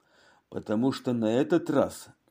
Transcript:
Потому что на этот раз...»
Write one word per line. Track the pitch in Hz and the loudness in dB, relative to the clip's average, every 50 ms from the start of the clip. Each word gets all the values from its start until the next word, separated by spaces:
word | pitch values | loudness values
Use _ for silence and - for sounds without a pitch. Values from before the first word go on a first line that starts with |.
| _ _ _ _ _ _ _ _ _ | _ _ _ _ _ _ _ _ _
Потому | - - - - - 107 113 127 135 131 | -12 -12 -8 -4 -2 -2 0 0 0 -2
что | - - 131 | -2 -4 -2
на | 120 117 113 110 | -2 0 2 2
этот | 117 127 151 - 190 160 170 - | 2 2 2 2 2 0 2 2
раз...» | 143 135 95 - - - - - - _ _ _ | 2 2 2 0 -2 -10 -18 -20 -20 _ _ _